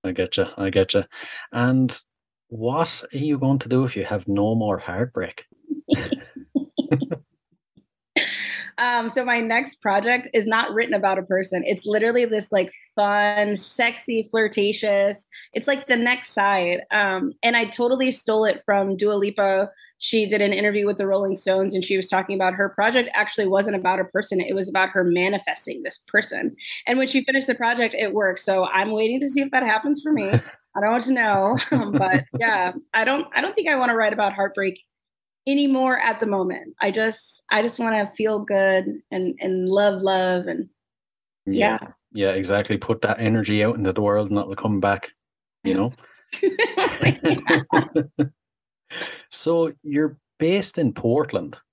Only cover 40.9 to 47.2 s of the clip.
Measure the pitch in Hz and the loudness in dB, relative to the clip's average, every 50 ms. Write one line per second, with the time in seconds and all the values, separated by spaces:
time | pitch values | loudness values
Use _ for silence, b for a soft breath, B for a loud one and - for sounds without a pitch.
40.9 | _ _ _ _ _ _ _ _ _ _ _ 98 95 - - - - - - - | _ _ _ _ _ _ _ _ _ _ _ -2 0 2 2 2 0 -2 -6 -12
41.9 | - _ _ _ - 104 98 95 95 95 95 90 98 104 107 - 107 95 - - | -20 _ _ _ -4 0 0 2 2 0 0 2 2 0 2 0 -2 -2 0 -2
42.9 | 113 - - 104 107 - 113 110 113 113 104 104 104 104 104 110 117 113 98 95 | -2 0 0 -2 -2 0 2 2 2 2 2 2 2 2 2 2 0 0 -2 0
43.9 | 92 110 104 104 104 104 107 98 104 104 98 - 98 - - 107 104 98 95 101 | 0 2 2 2 2 2 2 0 -2 -2 -2 -4 -8 -4 -2 0 0 2 2 2
44.9 | 101 98 - - _ _ _ _ _ _ _ _ _ _ - 95 92 95 104 123 | 2 0 -4 -14 _ _ _ _ _ _ _ _ _ _ -2 -2 0 0 0 -2
45.9 | 131 b b b b b b b - - - 370 381 - 453 - - - - - | -4 b b b b b b b -6 0 0 0 2 2 0 0 2 0 0 0
46.9 | - - - 135 - - | 0 2 2 2 2 4